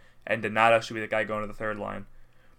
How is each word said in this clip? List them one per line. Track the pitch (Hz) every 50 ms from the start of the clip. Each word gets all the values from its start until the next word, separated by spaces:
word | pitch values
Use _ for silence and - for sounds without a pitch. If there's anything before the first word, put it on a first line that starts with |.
| - - _ - -
and | - 110 113
Donato | 113 107 107 110 113 117 117 113
should | 117 - 120
be | 110
the | 107 107
guy | 110 110 107
going | 104 107 107
to | 107 104
the | 101
third | - 113 107 104 104
line. | 101 101 101 98 98 - - - - - - - - - -